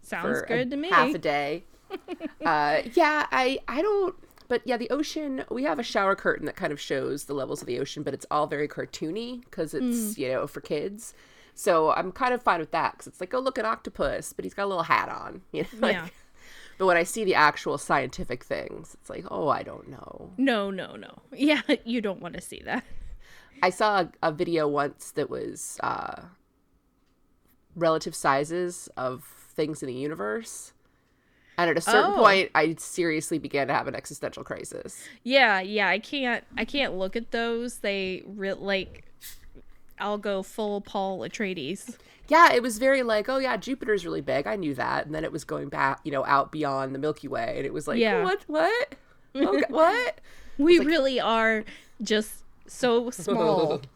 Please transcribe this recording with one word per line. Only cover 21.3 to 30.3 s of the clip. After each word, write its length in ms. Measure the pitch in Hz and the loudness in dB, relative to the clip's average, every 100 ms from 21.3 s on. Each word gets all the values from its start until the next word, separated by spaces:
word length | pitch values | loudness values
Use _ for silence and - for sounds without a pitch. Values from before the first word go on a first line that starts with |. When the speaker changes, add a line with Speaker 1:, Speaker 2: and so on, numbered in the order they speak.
Speaker 1:
Yeah, 300 | 262 285 294 - 294 | 0 4 4 2 0
you 160 | 226 240 | 0 -2
don't 180 | 208 185 | -2 -6
wanna 200 | 175 175 | -10 -12
see 180 | - - - | -14 -14 -6
that. 180 | 202 - - - - - - - - | -6 -4 -10 -10 -14 -18 -20 -20 0
Speaker 2:
I 80 | 185 | 0
saw 300 | 185 214 202 | 4 2 4
a, 120 | 170 - | 0 -2
a 100 | 165 | -2
video 360 | 156 170 165 151 | 0 0 2 2
once 420 | 143 143 - - | 2 0 -4 -8
that 180 | - 143 | -4 -4
was, 480 | 127 110 101 - - | -4 -8 -8 -12 -6
uh, 400 | - - - - - 180 _ _ _ _ _ _ _ _ _ _ _ _ _ | -4 -4 -6 -10 -16 _ _ _ _ _ _ _ _ _ _ _ _ _ _
relative 400 | 175 165 160 165 | 0 2 2 -2
sizes 720 | 160 151 135 151 175 180 175 - - | -2 2 2 0 -2 -4 -6 -14 -6
of 280 | 127 127 - - - | -4 -6 -14 -20 -12
things 280 | - 151 156 | -4 -4 -4
in 40 | 139 | -6
the 60 | |
universe. 760 | 123 147 160 208 | -6 -6 -4 -4